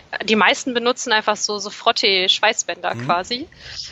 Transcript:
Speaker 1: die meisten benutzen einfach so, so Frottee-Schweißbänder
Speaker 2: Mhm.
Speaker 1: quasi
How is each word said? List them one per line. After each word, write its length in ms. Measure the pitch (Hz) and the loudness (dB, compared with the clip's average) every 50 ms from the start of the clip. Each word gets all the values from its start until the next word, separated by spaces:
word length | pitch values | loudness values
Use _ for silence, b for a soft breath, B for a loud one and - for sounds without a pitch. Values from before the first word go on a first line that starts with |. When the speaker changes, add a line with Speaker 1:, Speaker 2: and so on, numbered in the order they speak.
| - - - - - | 0 -4 -8 -4 0
Speaker 1:
die 100 | 196 220 | 2 4
meisten 380 | 214 180 208 277 - - 269 240 | 6 6 4 4 2 -2 -4 -2
benutzen 400 | 240 233 240 262 - - 247 214 | 0 0 0 0 0 0 0 0
einfach 240 | 214 - 220 208 | 2 2 0 -2
so, 220 | - - - 208 208 | -2 -2 -4 -4 -4
so 100 | 196 208 | -8 -10
Frottee-Schweißbänder 1300 | - - - 233 240 - 233 208 190 185 185 190 - - - 214 220 - - - 170 175 170 - 98 | -8 -2 0 0 2 2 2 2 2 2 2 2 2 2 2 2 2 0 -2 -6 -6 -6 -4 -6 -4
Speaker 2:
Mhm. 100 | 113 123 | -4 -2
Speaker 1:
quasi 420 | 147 175 175 190 - 240 247 320 - B B B B B B B B | 0 0 0 0 -4 -6 -8 -8 -10 B B B B B B B B